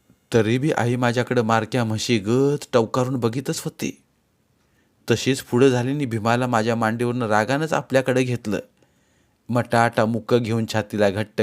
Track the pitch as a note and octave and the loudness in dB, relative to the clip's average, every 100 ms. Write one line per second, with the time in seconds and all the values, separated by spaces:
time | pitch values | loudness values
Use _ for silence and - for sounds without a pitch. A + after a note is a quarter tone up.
0 | _ _ - A#2 G#2+ B2+ D#3 - A#2 B2 | _ _ 0 2 2 0 0 0 0 0
1 | B2 A#2 A#2 B2 A2 A2+ A2 B2+ A2+ A2 | 0 0 0 0 2 0 0 -2 -2 -2
2 | - A#2 G2 B2 C#3 C#3+ - B2 A2 B2+ | 0 0 0 0 0 -2 0 0 2 -2
3 | B2+ C3 A2+ A#2+ C#3 E3 - - C#3+ - | -2 -2 -2 -2 -6 -8 -10 -8 -10 -10
4 | _ _ _ _ _ _ _ _ _ _ | _ _ _ _ _ _ _ _ _ _
5 | - A#2 B2+ C3+ - B2 C3+ B2 B2 D3 | -2 0 0 -4 -2 2 4 4 0 -4
6 | C3+ A2+ A2 A#2+ B2+ A#2 A2 A2+ A2 A2+ | -4 -2 0 0 0 0 0 0 -2 -2
7 | A#2+ B2 A2+ G#2+ A2 C#3 D#3 D3 B2+ C3 | -2 -2 0 0 2 -2 -2 -4 0 0
8 | C3 B2+ B2+ A#2+ G#2+ F#2+ - _ _ _ | 2 0 0 -4 -4 -4 -6 _ _ _
9 | _ _ _ _ - A#2+ A2+ A#2 A#2 A#2+ | _ _ _ _ -4 -2 0 2 2 2
10 | A2 A#2 - B2 A2+ A2+ A2 A2 G#2 G#2+ | 0 -2 0 0 2 -2 -2 -2 -2 0
11 | G2+ G2 G#2+ - | 0 0 -4 -2